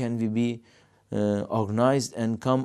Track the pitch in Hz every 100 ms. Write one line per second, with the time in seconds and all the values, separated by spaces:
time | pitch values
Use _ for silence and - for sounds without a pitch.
0 | 120 117 113 110 120 117 - _ _ _
1 | - 104 104 101 - 113 101 107 127 139
2 | 113 - 113 113 131 131